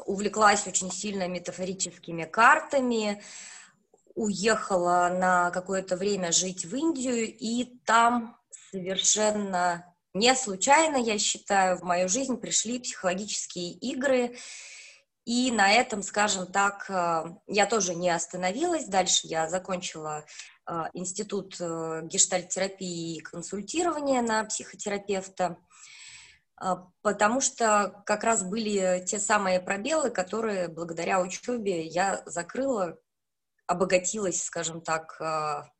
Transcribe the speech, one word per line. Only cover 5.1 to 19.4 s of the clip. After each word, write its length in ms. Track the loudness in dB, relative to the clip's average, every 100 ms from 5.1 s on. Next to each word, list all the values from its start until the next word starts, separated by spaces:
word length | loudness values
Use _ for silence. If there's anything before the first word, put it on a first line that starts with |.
| 4
на 320 | 4 4 4
какое-то 440 | 0 -4 -4 -2 -2
время 360 | 0 0 0
жить 340 | 0 0 -4 -6
в 80 |
Индию, 520 | -2 0 0 0 0 -2
и 440 | -4 -4 -2 -4 -6 2
там 500 | 4 6 4 -2 -12 _ -20 -12
совершенно 1200 | -8 -4 0 2 2 2 2 0 0 0 -2 -8 _ _
не 200 | 2 4
случайно, 600 | 4 0 0 6 6 6 2
я 220 | 0 0
считаю, 600 | 0 -2 0 4 4 2
в 40 |
мою 240 | 0 0 2
жизнь 280 | 0 -2 -4
пришли 400 | 0 -2 0 -4
психологические 920 | -8 -4 -2 -2 -4 -6 -6 -8 -8
игры, 640 | -8 -8 -2 2 2 0 -4 -16 -16 -18 -20 -20 -20 _ _
и 260 | -4 0 2
на 200 | 4 6
этом, 300 | 6 2 -2
скажем 440 | -4 0 2 0 -2
так, 360 | 2 2 0 -4
э, 360 | 0 2 0 -2 -10 -4
я 180 | 2 2
тоже 280 | 2 0
не 140 | 0 0
остановилась. 800 | 0 -2 -4 -2 0 0 -2 0
Дальше 400 | 0 2 2 0
я 200 | -2